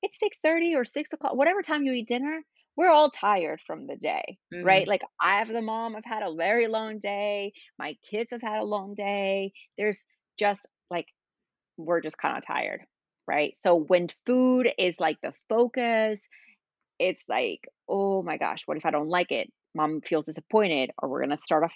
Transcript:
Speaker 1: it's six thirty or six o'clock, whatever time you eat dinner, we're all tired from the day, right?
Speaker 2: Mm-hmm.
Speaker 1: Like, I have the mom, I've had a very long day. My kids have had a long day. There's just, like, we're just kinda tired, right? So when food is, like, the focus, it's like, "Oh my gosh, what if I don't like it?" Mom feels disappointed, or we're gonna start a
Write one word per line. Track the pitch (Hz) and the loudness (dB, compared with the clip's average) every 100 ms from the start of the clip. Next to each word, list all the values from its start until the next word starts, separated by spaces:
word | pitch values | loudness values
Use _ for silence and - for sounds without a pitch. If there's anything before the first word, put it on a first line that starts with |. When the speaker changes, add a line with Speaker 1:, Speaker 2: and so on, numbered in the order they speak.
Speaker 1:
it's | 392 - | -8 -4
six | 415 - | -4 0
thirty | 311 330 339 302 | 0 2 2 0
or | 233 | -2
six | 277 302 | -6 -8
o'clock, | - - 240 | -6 -2 2
whatever | 302 392 | 2 2
time | 349 302 | 0 -2
you | 277 | 0
eat | 254 220 | -2 -2
dinner, | 240 277 320 - _ _ - | -4 -4 -6 -12 _ _ 2
we're | 359 | 6
all | 302 302 | 8 6
tired | - 196 202 156 160 - | 4 0 2 0 -4 -10
from | 160 139 | -12 -10
the | - | -8
day, | 151 78 - 190 _ 175 | -4 -4 -6 -12 _ -2
right? | 175 190 190 | 4 4 4
Speaker 2:
Mm-hmm. | |
Speaker 1:
Like, | 196 - - | 0 -4 -2
I | 170 202 | 0 2
have | 226 | 0
the | 233 | -4
mom, | 220 220 226 220 | -4 -4 -6 -8
I've | 226 | -8
had | 220 | -6
a | 202 160 | -6 -2
very | 170 233 226 | 2 2 2
long | 220 220 214 | 0 -4 -8
day. | 202 202 208 208 202 - - - | -6 -4 -2 -2 -6 -10 -20 -12
My | 147 - - | -12 -12 -8
kids | 208 233 | -6 -6
have | 240 | -8
had | 226 214 | -6 -4
a | 214 | -2
long | 208 196 202 | -4 -6 -6
day. | 202 202 196 196 196 - - - | -4 -2 0 -2 -4 -10 -16 -4
There's | 208 196 - _ _ - | -4 -4 -10 _ _ -2
just, | 208 202 - _ - | 0 0 -6 _ -8
like, | 175 - _ _ _ _ _ _ - | -8 -8 _ _ _ _ _ _ -10
we're | 165 170 | -2 -2
just | 156 - | -2 -4
kinda | 147 131 | -4 -4
tired, | - 165 101 - - _ _ _ - | -4 -4 -4 -6 -12 _ _ _ -4
right? | 143 147 - | -2 -2 0
So | - 175 | 2 4
when | 151 180 175 - - | 4 2 2 -4 0
food | 254 254 254 240 - | 4 4 4 2 2
is, | 185 165 | 0 0
like, | 160 156 | -2 -2
the | - - - | -6 -10 -2
focus, | 220 240 262 240 226 220 208 _ - _ _ _ _ _ - | 2 2 0 0 2 0 -2 _ -20 _ _ _ _ _ -2
it's | 180 - - | -2 -2 -4
like, | 113 120 85 - - - | -2 -2 -4 -12 -16 -4
"Oh | 196 196 190 | -2 0 0
my | 170 156 | -2 -2
gosh, | - - - | -4 -4 -6
what | 156 | -4
if | 160 | 0
I | |
don't | 147 156 | 0 0
like | 180 180 | 0 0
it?" | 135 - _ _ 156 | -2 -4 _ _ -2
Mom | 156 156 | -2 -2
feels | - 160 151 | -2 -2 -2
disappointed, | 156 - 220 202 147 131 - | -10 0 2 4 2 -2 -4
or | 139 | -4
we're | 131 | -2
gonna | 135 147 | -2 -4
start | - 156 | 0 2
a | 165 | 2